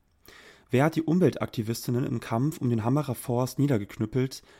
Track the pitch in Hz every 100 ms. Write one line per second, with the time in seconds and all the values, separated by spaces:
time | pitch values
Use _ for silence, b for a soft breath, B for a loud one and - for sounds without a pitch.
0 | _ _ B B B B _ 120 156 160
1 | 160 180 151 - 107 - 107 117 - 123
2 | 139 120 - 117 143 - 127 117 110 143
3 | 135 117 - 120 127 - 143 113 101 -
4 | 110 131 131 - B